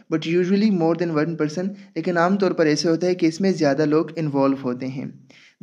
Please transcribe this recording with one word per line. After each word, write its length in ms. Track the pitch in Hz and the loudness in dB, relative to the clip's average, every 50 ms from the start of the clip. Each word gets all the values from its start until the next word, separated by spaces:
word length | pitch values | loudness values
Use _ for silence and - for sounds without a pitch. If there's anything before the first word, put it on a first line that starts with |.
| _ - | _ -6
but 140 | 160 160 151 | -4 -4 -2
usually 440 | 160 170 180 180 175 202 202 214 220 | 0 0 0 2 2 2 2 2 2
more 260 | 196 170 160 165 170 165 | 2 2 2 2 2 0
than 180 | 180 170 160 | -2 -2 0
one 200 | 147 156 170 165 | 0 -2 -2 -2
person, 320 | 156 156 151 - 185 185 196 | -4 -4 -4 -2 -4 -6 -6
लेकिन 480 | - - - - - 165 156 185 175 | -8 -10 -18 -12 -10 -6 -4 -2 0
आमतौर 360 | 170 170 180 202 196 190 180 | 2 2 2 2 2 2 0
पर 140 | 170 - 160 | 2 2 2
ऐसे 220 | 151 151 147 - 170 | 2 2 2 2 0
होता 180 | 165 160 175 | 0 2 0
है 80 | 180 180 | -2 0
कि 120 | 180 170 | 2 0
इसमें 260 | 160 156 - 190 196 | 0 0 0 0 0
ज़्यादा 320 | 180 156 156 143 135 147 156 | 0 2 2 0 2 2 2
लोग 300 | 147 151 160 165 160 - 170 | 2 2 2 0 0 -4 -6
इन्वॉल्व 380 | 165 147 135 139 135 139 135 | -4 -2 0 2 2 2 0
होते 300 | 135 - 123 123 123 131 | 0 -4 -6 -6 -6 -8
हैं। 420 | 131 131 127 - - - - - _ - - - _ _ - | -10 -8 -8 -10 -12 -14 -18 -20 _ -20 -20 -20 _ _ 0